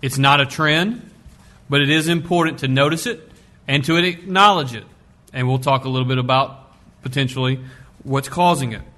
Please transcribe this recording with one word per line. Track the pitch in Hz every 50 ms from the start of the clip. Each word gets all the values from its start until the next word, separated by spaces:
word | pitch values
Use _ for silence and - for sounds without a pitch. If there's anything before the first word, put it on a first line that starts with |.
It's | - 131 127 135
not | 135 139 139 143
a | 139
trend, | 131 - - 156 151 151 160 175 208 240 - - - - - - - - - - - - - - -
but | 139 143
it | 143 139
is | 151 160 151 165
important | 170 170 151 170 180 175 165 160 143 127
to | - 131
notice | 131 135 143 151 160 165 -
it | 240 226 - - - - - - _ - - _
and | - 135 143 131
to | 165 165
acknowledge | 170 175 180 175 170 175 196 185 185 202 208 196 175 143 127 117
it. | 110 - - - _ _ _ _ _ _ -
And | - 131 127 127
we'll | 131 131
talk | 131 143 135 131 135
a | 131
little | 131 131 127
bit | 127 131 127
about | 123 123 131 131 143 - - - - - _ _ - - _ _
potentially | - 135 131 143 135 127 127 131 127 127 135 131 131 - - - - - - -
what's | - 131 131 135 135 -
causing | - 170 175 175 175 147 131 120
it. | 110 98 - - -